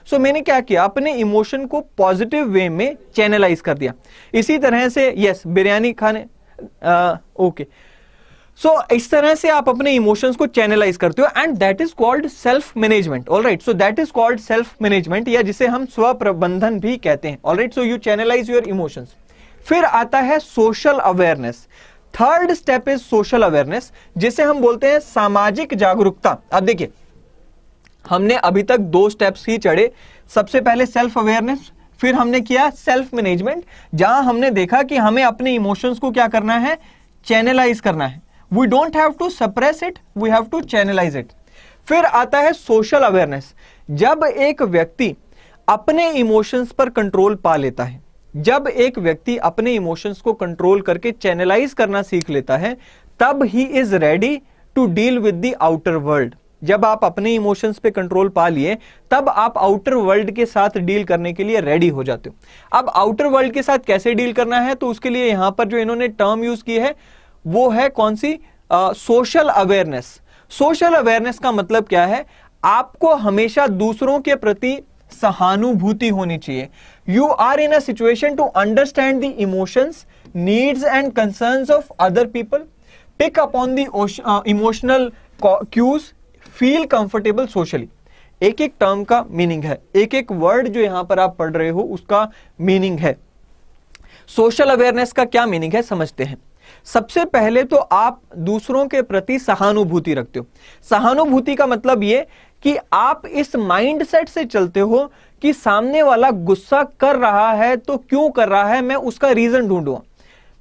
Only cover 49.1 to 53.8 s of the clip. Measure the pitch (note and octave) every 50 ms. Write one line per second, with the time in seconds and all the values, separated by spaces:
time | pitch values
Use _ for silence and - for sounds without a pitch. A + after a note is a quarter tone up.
49.1 | D#3+ D#3 - - A#3+ A#3 - E3 - - A3 B3 B3 A3 F#3 E3 E3 E3 - G#3
50.1 | G3+ - - A#3+ A3 A3 F#3+ F3 E3+ - F3+ F3 G3 G3+ G3 F#3+ F3 F3 - A#3
51.1 | A3+ - - G3 F3 E3+ F3+ F#3 G3 A3+ C4+ C#4 - - A#3 G3+ G3 G3+ G3 -
52.1 | - F3 E3 - D3 C#3 C3 - C3 C3+ F3 A3 B3+ B3+ - - - - _ -
53.1 | - - A#3 C4 C#4+ C#4 C#4 G#3+ F#3 A#3+ C4+ C4+ - B3+